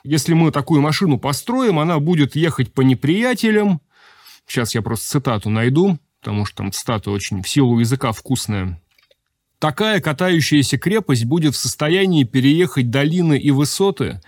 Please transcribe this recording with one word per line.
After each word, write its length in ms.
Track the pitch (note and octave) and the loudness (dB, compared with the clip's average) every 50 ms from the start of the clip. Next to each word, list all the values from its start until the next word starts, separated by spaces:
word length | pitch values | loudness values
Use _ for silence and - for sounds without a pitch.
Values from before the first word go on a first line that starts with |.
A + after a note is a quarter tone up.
| - | -6
если 300 | C3+ D3+ D3+ - - E3 | -2 -2 -2 0 2 2
мы 180 | D#3+ E3 D#3 - | 2 2 2 0
такую 300 | C#3+ C3+ - E3 C#3+ C#3+ | -2 0 2 2 2 2
машину 360 | D3+ D3 - G3+ E3+ C#3 G#2 | 2 0 0 2 0 0 0
построим, 600 | - C3+ C#3+ - - - A#3+ C4 C4 A3+ F#3 D3 | 0 -4 -4 -4 -4 -4 -2 0 0 0 0 0
она 200 | D3+ E3+ F3 D3+ | 0 0 0 0
будет 380 | C#3+ D#3+ F3+ D#3 C#3+ C3 - | 0 0 2 2 0 0 0
ехать 360 | D3+ E3 E3 - - C3 - - | -2 -2 0 0 -2 -4 -4 0
по 100 | - C3 | 2 2
неприятелям. 1000 | C3 B2+ B2 - C#3 E3+ G#3 A#3 B3+ B3 - - A3+ G#3+ G#3 G#3 G#3 F#3 D3+ - _ _ _ - - - _ _ - - - _ | 4 2 2 2 0 0 2 2 0 0 0 0 2 2 2 2 2 0 -2 -4 _ _ _ -20 -20 -20 _ _ -20 -20 -20 _
Сейчас 280 | - - C3 A#2+ - - | -8 -4 -4 -4 -2 -2
я 80 | A#2 G#2 | -4 -4
просто 260 | A#2+ A#2+ A2 - - | -4 -6 -6 -6 -4
цитату 420 | - D3 C3 C#3 A#2 G#2 - G#2 | -4 -2 -2 -2 -4 -2 -2 -2
найду, 480 | G#2+ A2 A2+ B2 C3+ D#3 F#3 G3+ F3+ D3 - _ _ _ | -2 0 0 2 2 2 2 2 0 -2 -6 _ _ _
потому 240 | - A2+ G#2 G#2 G#2 | -10 -6 -4 -4 -4
что 140 | G2+ - - | -6 -6 -8
там 140 | G2 G2 F#2+ | -8 -8 -8
цитата 380 | - - - A#2+ G#2 - G2+ | -8 -6 -4 -4 -4 -4 -4
очень 320 | G2+ G2+ - - A2 F#2+ F#2 | -6 -6 -6 -6 -6 -6 -6
в 60 | - | -2
силу 300 | - D3 C#3 B2 A#2+ A#2 | 2 2 4 4 4 2
языка 340 | A#2 A2+ C3 C3 - A#2+ G#2+ | 2 2 0 0 -2 -4 -4
вкусная. 680 | - - - C3 - - - G#2+ G2 F#2 F#2 F2 E2 - _ _ _ _ _ _ _ _ _ _ _ _ _ _ _ | -6 -6 -4 -4 -4 -2 -4 -4 -4 -4 -6 -8 -10 -14 _ _ _ _ _ _ _ _ _ _ _ _ _ _ _
"Такая 420 | - D3+ - - G#3 A3 G#3+ F#3 | -4 -2 -2 -2 -2 0 0 0
катающаяся 760 | - D#3+ D3 - F#3 F#3 F3+ E3 C#3 - D#3 D3 C3 - - B2+ | -2 -2 -2 -2 0 0 2 2 2 2 2 2 2 2 -2 -2
крепость 460 | - F3 G#3 A3 - - C#3 A#2 A#2 | -2 -2 -2 0 0 0 0 0 0
будет 300 | A#2 D3 F3+ D3+ D3+ B2+ | 0 0 0 0 0 0
в 40 | - | -2
состоянии 680 | - A#2+ - - D3 D3+ E3+ F#3+ G3 F#3+ F3+ D#3 C3 | -4 -6 -4 -4 -2 0 2 2 2 2 4 2 2
переехать 640 | G#2+ - C3 B2 C3 D3+ E3 F3+ - - C#3+ B2+ A#2+ | 2 2 2 4 4 4 4 2 0 0 -2 -2 0
долины 480 | A2 C3+ C#3+ D#3+ D#3+ F3+ F3 D#3+ D3 C3 | 0 0 0 0 0 2 2 2 2 2
и 120 | C#3 D3 | 2 2
высоты, 680 | C#3 C3+ D3 C3+ - - F#3+ G3 F#3+ - A#2+ D#2 - - - | 2 2 2 0 0 0 0 0 0 -2 -4 -6 -6 -10 -14